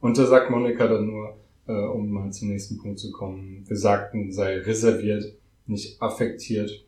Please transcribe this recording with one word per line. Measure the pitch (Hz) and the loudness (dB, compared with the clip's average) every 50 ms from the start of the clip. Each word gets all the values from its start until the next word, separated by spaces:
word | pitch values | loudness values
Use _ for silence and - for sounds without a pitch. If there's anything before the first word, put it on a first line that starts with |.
Und | - 120 117 131 | 2 2 4 6
da | 135 | 6
sagt | 127 131 127 123 - | 8 8 8 8 6
Monika | 123 120 123 120 117 120 120 110 | 0 0 2 0 2 2 4 4
dann | 113 107 104 | 4 2 0
nur, | 107 110 107 107 - - - - _ _ _ _ - | -2 -4 -6 -10 -10 -12 -16 -20 _ _ _ _ -6
äh, | 113 | -4
um | 104 101 104 - 117 104 104 | -4 -2 -2 -4 -4 -4 -4
mal | 101 98 98 101 98 | -4 -4 -6 -6 -8
zum | - 113 104 | -6 -6 -4
nächsten | 98 101 101 - 107 98 | -4 -4 -6 -8 -10 -10
Punkt | - 101 101 - | -8 -10 -10 -8
zu | - 92 - | -10 -12 -10
kommen, | - 101 95 92 95 95 95 95 95 - - | -10 -10 -10 -10 -10 -12 -14 -16 -16 -10 -6
wir | 113 | -6
sagten, | 101 101 104 101 101 - - - 110 104 95 92 | 0 4 4 4 4 2 -4 -6 -6 -6 -4 -2
sei | 98 101 95 95 95 | -2 -2 -2 -2 -2
reserviert, | 92 107 110 110 117 117 110 - 101 104 107 107 104 - - - _ _ _ _ _ | -2 -2 -2 4 4 4 4 4 2 0 -2 -2 -4 -8 -12 -18 _ _ _ _ _
nicht | - 107 101 - - - - - | -8 -8 -8 -8 -10 -10 -4 -4
affektiert. | 110 - - 123 - - - - - 113 107 104 104 - - - | -4 -2 0 -2 -2 -2 -6 -6 -4 -4 -2 -2 -4 -6 -12 -16